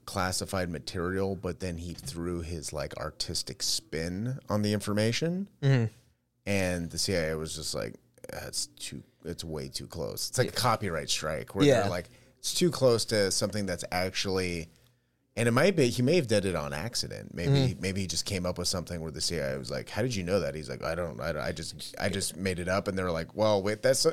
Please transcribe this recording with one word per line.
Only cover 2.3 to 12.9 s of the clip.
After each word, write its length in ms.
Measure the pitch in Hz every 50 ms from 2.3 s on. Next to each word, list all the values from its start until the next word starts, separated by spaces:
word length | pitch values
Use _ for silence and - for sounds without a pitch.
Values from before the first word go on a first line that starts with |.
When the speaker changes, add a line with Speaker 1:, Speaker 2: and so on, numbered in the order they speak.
| 87 85
Speaker 1:
his, 320 | 82 80 87 80 71 - 76
like, 240 | 73 71 76 -
artistic 680 | - - 78 - - - - 85 - - - - - -
spin 760 | - - - - - - 80 82 87 90 95 110 127 131 - - -
on 140 | 101 104 104
the 100 | 104 107
information, 760 | 101 - 104 104 104 107 113 117 - 160 165 175 185 202 - - _ 143
Speaker 2:
Mm-hmm. 300 | 135 135 123 113 107 - - _ _ _ _ _ _ _ _ _
Speaker 1:
and 440 | 98 101 98 92 90 90 87 85 80
the 60 | 82
C 180 | 82 - - 98
I 60 | 87 80 78 80
A 40 |
was 180 | 78 78 80 -
just 200 | 82 73 - -
like, 220 | 65 53 55 - - _ _ _ - - - -
"That's 360 | - - - - - - - _ -
too, 240 | - - - 65 - - _ _ -
it's 180 | 80 80 - -
way 240 | 82 78 73 67 67
too 200 | - - 71 -
close." 420 | - 85 69 52 50 - - -
It's 80 | - -
like 80 | 101
Speaker 2:
Yeah. 60 | - -
Speaker 1:
a 20 |
copyright 540 | - 123 123 113 - 107 95 82 78 73 -
strike 440 | - - 78 78 78 67 58 - -
where 120 | 98 147
Speaker 2:
Yeah. 160 | 143 131 113 101
Speaker 1:
they're 80 | 98
like, 180 | 87 90 87 - - - - - _ _
"It's 160 | - - -
too 160 | - 180 175
close 340 | - - 135 127